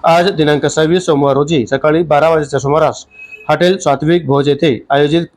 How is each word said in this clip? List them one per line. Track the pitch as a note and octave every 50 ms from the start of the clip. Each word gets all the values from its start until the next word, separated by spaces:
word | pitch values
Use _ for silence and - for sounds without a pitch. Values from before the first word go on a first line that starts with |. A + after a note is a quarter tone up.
| -
आज | E3+ E3 F3 F3 E3+
दिनांक | D#3+ D3+ D#3 D3 D3+ C#3+ -
सव्वीस | C#3+ - D#3+ D#3+ D#3 F3 F#3 F3+
सोमवार | - D#3 C#3+ C#3+ C#3 C3+
रोजी | C#3 D3 D3 E3+ C#3+ A2+
सकाळी | - C#3 C3+ - D3+ D3+ E3 F3
बारा | D3 D3+ C#3+ D3+ E3
वाजेच्या | E3 D#3+ D3 C3+ C#3 C3+
सुमारास | C3+ C#3 C#3+ D#3+ D#3 C#3 A#2 - - _ - - - - - - - -
हॉटेल | D3+ D3 F3 F3+ F#3+
सात्विक | F#3 - D3+ C#3 C3+ D3+ D#3 F3 F3 D#3
भोज | C3 C#3 C#3 C#3 C#3+
येथे | C#3+ C#3+ - C#3+ B2 G#2 - _
आयोजित | C#3 C#3+ D3 D3 D3+ E3+ E3+ - _